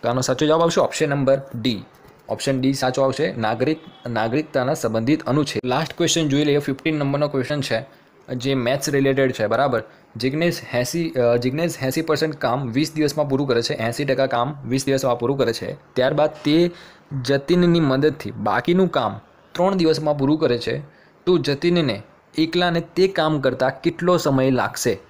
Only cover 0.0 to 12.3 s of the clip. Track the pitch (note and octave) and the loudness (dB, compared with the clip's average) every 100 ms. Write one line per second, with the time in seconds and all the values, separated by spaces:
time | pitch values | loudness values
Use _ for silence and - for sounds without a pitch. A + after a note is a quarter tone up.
0 | A#2 B2+ B2 B2+ D3+ D#3+ E3 E3 C#3 - | -2 -2 0 0 2 4 4 2 0 0
1 | D3+ C#3+ C3 C#3 C#3 B2 A#2 G#2+ - - | -2 0 2 0 0 -4 -4 -4 -8 -20
2 | - - - A2 - C3+ C3 C3+ C3 B2+ | -20 -20 -10 -6 -2 0 0 0 -2 2
3 | C3+ C3 D#3+ A2+ A2 A2+ B2+ D#3 - - | 0 0 -4 -2 -2 0 0 -2 -6 -16
4 | B2 A#2 A2+ B2+ D#3 C#3 B2+ D#3 A2+ A2 | -6 -2 0 -2 -2 -2 -2 -2 -2 -2
5 | A#2 D#3 - C3+ D3 A2 B2 B2+ D#3+ - | 0 0 0 0 0 -4 -2 -2 -2 -2
6 | E3 E3+ D#3 C#3 D3 C#3+ C#3+ C3 - D#3 | 0 0 0 2 2 2 0 -4 -2 -2
7 | C#3+ C#3+ D3 C#3 B2 D3 C3+ A2+ - - | 0 0 0 -2 -2 -4 -2 -4 -4 -20
8 | _ _ - B2+ B2+ C3+ A#2+ C3+ C#3 C#3 | _ _ -10 -6 -2 0 0 -2 0 2
9 | C#3 C3+ C3+ B2 G#2+ A2+ C#3+ A#2+ - - | 2 2 2 0 0 2 2 0 -4 -18
10 | _ A2+ B2+ D3 E3+ E3 - B2 B2 E3+ | _ -4 -4 0 -2 -2 -4 -2 -2 -2
11 | E3 C3 A#2+ A#2+ B2 C#3 E3+ - C3 C3 | -4 0 2 2 0 -2 -4 -2 -4 -2
12 | D#3+ D3+ D#3+ | -2 0 0